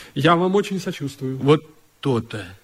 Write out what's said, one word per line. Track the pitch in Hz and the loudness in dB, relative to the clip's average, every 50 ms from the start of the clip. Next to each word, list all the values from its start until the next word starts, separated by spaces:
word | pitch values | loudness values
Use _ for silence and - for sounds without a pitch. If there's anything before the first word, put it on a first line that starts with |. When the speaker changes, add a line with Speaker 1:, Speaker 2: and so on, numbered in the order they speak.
| - - _ | -18 -8 _
Speaker 1:
Я | 139 135 160 175 | 2 4 4 4
вам | 170 180 185 190 | 4 2 2 2
очень | 208 190 - 190 185 | 0 0 0 -6 -6
сочувствую. | - 190 175 - 143 135 - - 131 131 135 | -6 -6 -8 -6 -8 -10 -8 -8 -8 -8 -6
Speaker 2:
Вот | 131 127 139 156 151 - - _ _ _ _ _ _ | -2 4 4 4 4 2 -10 _ _ _ _ _ _
то-то. | - 143 123 113 113 - - 78 78 87 95 - | -2 -2 0 0 -2 -6 -12 -12 -12 -14 -18 -20